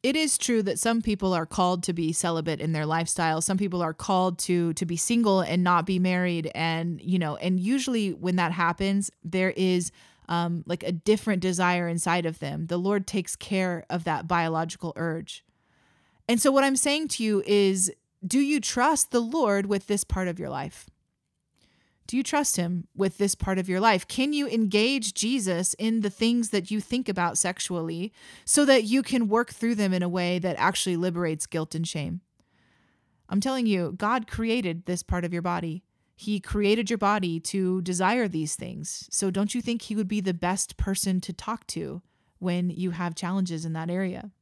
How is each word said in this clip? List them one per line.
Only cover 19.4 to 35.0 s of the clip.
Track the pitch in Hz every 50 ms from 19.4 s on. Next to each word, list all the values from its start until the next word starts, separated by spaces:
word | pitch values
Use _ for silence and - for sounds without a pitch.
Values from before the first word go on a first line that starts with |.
| 269 214 202 196 196
with | 196 208 190 -
this | - 208 196 -
part | - - 190 185
of | 180 165 180
your | - 139
life? | - 135 143 - - - - - _ _ _ _ _ _ _ _ _ _ _ _ _ _ _ _ _ _ _ _ _ _ _
Do | - -
you | 254
trust | 247 - - 294 294 - -
him | - 175 170 180 170 - _ _
with | - 196 190 -
this | - 202 196 -
part | _ - 196 190
of | 190 180
your | 190 180 185
life? | 208 226 208 185 -
Can | - - 247 262 285
you | 302 294 285
engage | 254 - 226 220 196 196 208 214 254 277 269 220 202 -
Jesus | - - 226 262 262 196 185 175 170 185 - -
in | - 214 220 226 226
the | 208 202
things | 190 - 226 226 240 240 233 214
that | - 202 175 -
you | 214 214
think | 196 - 240 247 254 -
about | 190 185 175 170 -
sexually | - - 180 180 - - - 185 170 160 165 165 165 185 220 _ - - - - - -
so | - - 311 294
that | 277 269 254 220
you | 208 240 269
can | 262 - 262 247 233
work | 202 208 233 240 -
through | - - 233 226 240
them | 208 208 190
in | 185 180 180
a | 175
way | 175 185 175 175 180
that | 180 165 180 160 -
actually | 127 180 196 - - 196 180
liberates | 170 175 185 170 170 175 160 156 151 -
guilt | - - 165 160 - -
and | 160 165
shame? | - - 156 143 160 165 180 _ _ _ _ _ _ _ _ _ _ _ _ _ _ _ _ _ _ _ _ _
I'm | - 196 202
telling | 196 269 262 262 240
you, | 220 202 185 175 151 180
God | 180 214 214 240 262 220
created | - - - 226 226 226 247 202 180 165 170 -
this | - 180 170